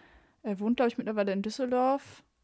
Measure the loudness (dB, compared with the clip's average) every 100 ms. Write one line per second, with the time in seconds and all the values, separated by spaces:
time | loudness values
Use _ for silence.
0 | -20 -20 _ _ -6 -2 0 2 2 0
1 | -4 0 0 0 -2 -4 0 2 2 2
2 | -2 -18 _ _